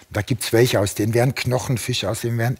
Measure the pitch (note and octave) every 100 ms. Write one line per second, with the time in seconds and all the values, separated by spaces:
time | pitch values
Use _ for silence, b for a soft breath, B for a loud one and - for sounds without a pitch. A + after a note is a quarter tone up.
0 | B G#2+ - B2 - A2+ B2 G#2 G2+ -
1 | G#2+ A#2 C3 - B2+ B2+ - A#2+ - A#2+
2 | F#2+ A2+ A#2+ A#2 A#2+